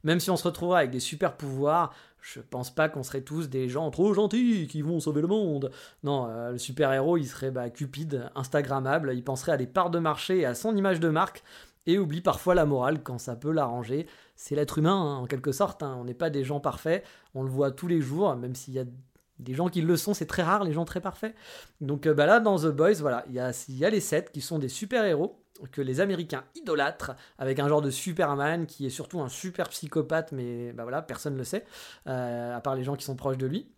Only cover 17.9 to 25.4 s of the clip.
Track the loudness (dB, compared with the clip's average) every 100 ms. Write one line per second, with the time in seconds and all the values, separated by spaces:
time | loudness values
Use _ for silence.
17.9 | 0 0 2 0 0 -6 -8 -8 -6 -6
18.9 | -10 -20 _ _ _ -8 -2 0 2 4
19.9 | 2 2 -2 -2 0 2 2 2 0 -2
20.9 | -4 -8 -8 -10 -10 -20 -20 -20 _ -4
21.9 | 0 2 6 8 8 8 4 2 4 4
22.9 | 4 2 0 -2 -4 -4 -4 -8 0 2
23.9 | 2 2 -2 -2 -10 -4 -2 -4 -6 -2
24.9 | 0 2 2 0 -4